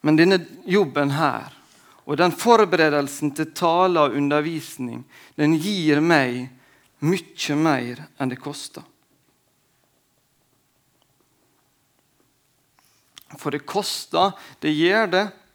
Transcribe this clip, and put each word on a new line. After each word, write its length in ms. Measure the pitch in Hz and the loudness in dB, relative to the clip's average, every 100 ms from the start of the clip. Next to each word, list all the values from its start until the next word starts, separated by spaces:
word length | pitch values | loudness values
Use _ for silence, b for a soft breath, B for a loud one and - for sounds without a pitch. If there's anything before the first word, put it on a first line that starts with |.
Men 160 | 151 156 | 2 4
denne 220 | 175 190 156 - - | 4 2 -2 -16 -2
jobben 460 | 190 165 143 139 139 | 0 2 0 -2 0
her, 380 | 151 120 - - b b b b | -2 -2 -10 -20 b b b b
og 160 | - 147 | -8 0
den 160 | 180 - | 0 2
forberedelsen 960 | 226 226 202 170 160 147 139 - 151 | 4 6 6 4 2 2 -4 -4 -6
til 160 | 143 156 - | -4 -8 -2
tale 480 | 175 170 185 170 | 0 2 2 2
og 100 | 147 117 | 2 0
undervisning, 880 | 143 147 151 160 - - 123 120 131 B B | 0 0 -2 -8 -12 -12 -10 -10 -16 B B
den 220 | - 151 160 | -2 0 0
gir 480 | 180 196 156 147 | -2 -2 0 2
meg 460 | 165 160 127 123 131 b b b b _ | 4 2 2 -4 -10 b b b b _
mye 580 | 147 185 - - - 147 | -2 -2 -6 -12 -4 0
mer 480 | 160 135 120 123 151 _ | 0 0 -4 -12 -18 _
enn 100 | 135 | -6
det 80 | 131 | -6
koster. 460 | 143 143 - - - _ _ _ _ _ _ _ _ _ _ _ _ _ _ _ _ _ _ _ _ _ _ _ _ _ _ _ _ _ _ _ _ _ _ _ _ _ _ _ _ _ _ - _ 151 | -12 -12 -16 -18 -20 _ _ _ _ _ _ _ _ _ _ _ _ _ _ _ _ _ _ _ _ _ _ _ _ _ _ _ _ _ _ _ _ _ _ _ _ _ _ _ _ _ _ -20 _ -10
For 100 | 147 143 | -6 -6
det 100 | - | -6
koster, 680 | 202 196 - - 165 190 B B B | -6 -4 -8 -4 0 0 B B B
det 160 | 156 156 | -4 0
gjør 380 | 170 208 214 185 | 2 2 2 0
det 120 | 202 - _ | -2 -8 _